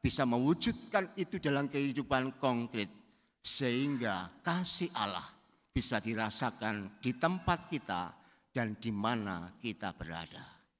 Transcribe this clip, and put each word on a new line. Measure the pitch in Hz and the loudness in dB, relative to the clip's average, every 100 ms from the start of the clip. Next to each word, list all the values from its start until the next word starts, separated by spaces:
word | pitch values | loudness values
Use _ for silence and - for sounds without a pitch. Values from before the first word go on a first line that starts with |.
bisa | 131 - | 4 4
mewujudkan | 131 120 135 170 - - - 208 190 - | 4 4 4 4 2 -2 0 0 0 -4
itu | 185 190 | -4 -2
dalam | 156 139 143 | 0 0 0
kehidupan | 143 139 131 131 135 131 131 | 0 0 -2 0 2 0 0
konkret, | 135 120 117 113 101 - - _ _ _ | 2 2 0 -2 -4 -6 -20 _ _ _
sehingga | - - 131 120 143 139 117 92 92 - | 2 2 2 2 0 0 0 -2 -4 -6
kasih | - 170 180 - 175 | -2 0 0 0 0
Allah | - 101 90 - - _ _ _ | -2 -2 -2 -8 -18 _ _ _
bisa | - - 113 | 0 2 2
dirasakan | 110 110 110 - 127 - 110 104 98 - | 0 -2 0 2 0 -2 -4 -4 -6 -4
di | 123 127 | -4 0
tempat | 165 185 180 170 - | 0 0 0 0 0
kita | 262 - 90 87 - - _ _ | -6 -2 -4 -4 -10 -20 _ _
dan | - 113 107 | -4 -2 -4
di | 117 | -4
mana | 104 107 120 101 87 90 90 | -2 0 0 -2 -6 -8 -8
kita | 117 104 98 85 | -8 -6 -8 -8
berada. | 82 82 82 - - - _ | -8 -8 -8 -14 -18 -20 _